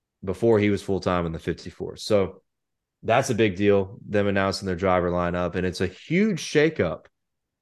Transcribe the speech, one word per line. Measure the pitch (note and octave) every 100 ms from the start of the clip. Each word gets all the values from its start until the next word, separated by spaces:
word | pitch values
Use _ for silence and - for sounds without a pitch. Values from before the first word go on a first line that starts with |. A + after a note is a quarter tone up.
| _ _
before | F#2+ F2+ A#2 A2
he | G#2
was | G2
full-time | - F#2 F#2+ F2+
in | E2+
the | E2
fifty-four. | - E2+ F2 - F2 -
So | - G#2 F2 - _ _ _ _ _ _
that's | - A#2+ C3
a |
big | A2 A2 F2+
deal, | G2+ G2+ G2 - -
them | G#2 G2+
announcing | G2 G2 F#2 F#2+
their | F2
driver | F#2+ F#2 F2
lineup, | F2 F2 F2 F2+
and | F2+ F2+
it's | E2+
a | F#2
huge | - - E3+ G#3+ F3
shakeup | - D3+ D#3 - F2 D#2 - _ _ _ _ _